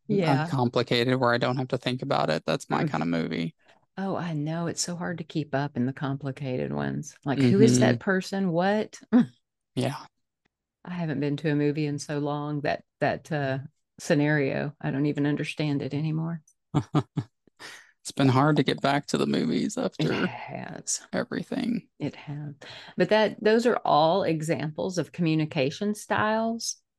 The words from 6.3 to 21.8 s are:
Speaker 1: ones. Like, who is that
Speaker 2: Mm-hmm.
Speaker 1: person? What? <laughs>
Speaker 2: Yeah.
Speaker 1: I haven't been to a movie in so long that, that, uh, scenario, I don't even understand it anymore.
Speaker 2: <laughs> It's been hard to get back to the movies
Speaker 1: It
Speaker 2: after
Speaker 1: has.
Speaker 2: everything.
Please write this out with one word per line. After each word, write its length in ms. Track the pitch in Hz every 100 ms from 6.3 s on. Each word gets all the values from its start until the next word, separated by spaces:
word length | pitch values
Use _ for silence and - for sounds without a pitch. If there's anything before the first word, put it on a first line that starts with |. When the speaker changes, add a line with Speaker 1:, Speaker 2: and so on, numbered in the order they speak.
| 131 139 127 139
Speaker 1:
ones. 440 | 143 143 139 156 -
Like, 160 | 143 139
who 200 | 127 196
is 200 | - 127
that 160 | - 120
Speaker 2:
Mm-hmm. 20 |
Speaker 1:
person? 540 | 202 190 185 196 190
What? 480 | 165 190 214 - - -
<laughs> 220 | 240 147 _ _ _ _
Speaker 2:
Yeah. 220 | 131 123 139 - _ _ _ _ _ _ _
Speaker 1:
I 80 | 180
haven't 260 | 180 160 135
been 180 | 143 143
to 120 | 160
a 60 | 147
movie 300 | 147 147 147
in 120 | 143
so 200 | - 147
long 400 | 147 147 147 147
that, 240 | 143 - _ -
that, 320 | 175 87 -
uh, 260 | 151 135 131 135 _ _ -
scenario, 760 | - 151 147 151 135 139 139 -
I 100 | 151
don't 140 | 135 147
even 200 | 143 143
understand 560 | 147 151 - 151 143
it 120 | 135
anymore. 480 | 147 156 156 165 165 _ _ _
Speaker 2:
<laughs> 80 | 151 - 151 - - - _ _ _ - - - _
It's 100 | -
been 160 | - 135
hard 280 | 127 151 151
to 60 |
get 180 | 135 -
back 240 | 135 143 -
to 100 | -
the 80 | -
movies 500 | - - - - -
Speaker 1:
It 80 |
Speaker 2:
after 420 | 190 - 156 - 180
Speaker 1:
has. 760 | - - - - - - - -
Speaker 2:
everything. 760 | - - - - - - -